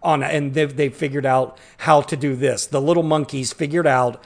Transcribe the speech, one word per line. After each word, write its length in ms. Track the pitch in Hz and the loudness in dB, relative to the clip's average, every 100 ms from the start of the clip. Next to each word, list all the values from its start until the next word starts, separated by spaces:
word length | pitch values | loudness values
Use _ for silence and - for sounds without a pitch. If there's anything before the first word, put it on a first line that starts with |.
on, 200 | 175 151 | 0 0
and 320 | 135 156 143 | 0 -2 -2
they've, 200 | 135 151 | -2 -2
they've 200 | 135 143 | 0 -4
figured 320 | - 151 139 131 | -2 -6 -2 0
out 320 | 131 131 - - - | 2 0 -6 -20 -6
how 220 | - 151 | 4 4
to 140 | 139 151 | 4 -4
do 180 | 143 131 | -4 -2
this. 300 | 135 117 - | -2 -2 -2
The 140 | 143 | -2
little 220 | 139 175 | 2 2
monkeys 500 | 160 156 143 135 127 | 2 0 -2 -6 -8
figured 340 | - 147 160 156 | -6 -4 0 2
out 360 | 131 123 113 | 2 2 -2